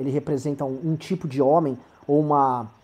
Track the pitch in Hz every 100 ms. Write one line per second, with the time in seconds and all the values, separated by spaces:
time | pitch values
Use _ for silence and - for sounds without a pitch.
0 | 139 143 147 139 147 139 139 131 160 160
1 | - 185 160 127 135 160 151 123 - _
2 | - 147 151 147 135 123 110 -